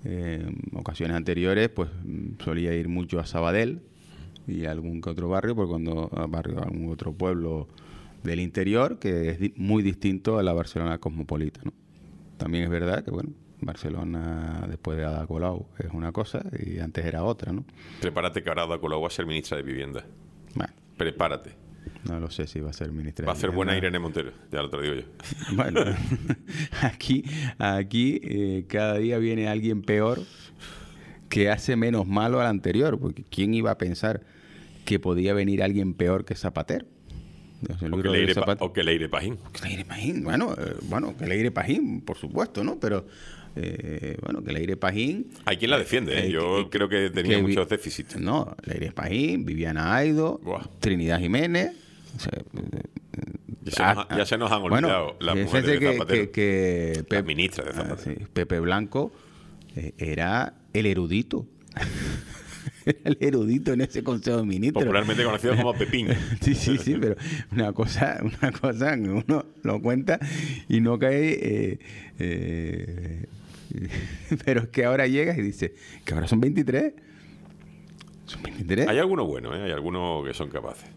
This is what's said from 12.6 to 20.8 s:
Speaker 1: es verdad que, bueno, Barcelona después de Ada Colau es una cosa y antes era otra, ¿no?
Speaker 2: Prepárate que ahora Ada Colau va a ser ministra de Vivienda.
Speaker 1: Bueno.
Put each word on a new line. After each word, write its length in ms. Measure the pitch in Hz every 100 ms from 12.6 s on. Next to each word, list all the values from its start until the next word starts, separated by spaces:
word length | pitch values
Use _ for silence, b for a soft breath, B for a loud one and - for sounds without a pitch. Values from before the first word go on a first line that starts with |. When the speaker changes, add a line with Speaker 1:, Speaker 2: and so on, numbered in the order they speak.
Speaker 1:
es 80 | 85
verdad 320 | 85 87 92 -
que, 60 |
bueno, 180 | 87 - - - -
Barcelona 1000 | - 78 78 85 85 85 82 80 80 80 -
después 300 | 82 - 80
de 80 | 78
Ada 220 | 78 78
Colau 400 | 80 87 90 - -
es 140 | 87
una 180 | 80 82
cosa 300 | 85 110 - 196 - -
y 140 | 87
antes 260 | 82 80 82
era 180 | 80
otra, 280 | 98 113 -
¿no? 100 | 92 - B B B
Speaker 2:
Prepárate 400 | 90 78 87 82
que 80 | 85
ahora 140 | 80
Ada 160 | 82 82
Colau 200 | 80 78
va 60 | 85
a 40 |
ser 160 | - 85
ministra 300 | 78 - 73
de 40 |
Vivienda. 420 | 69 65 69 65 - - - - - -
Speaker 1:
Bueno. 180 | - -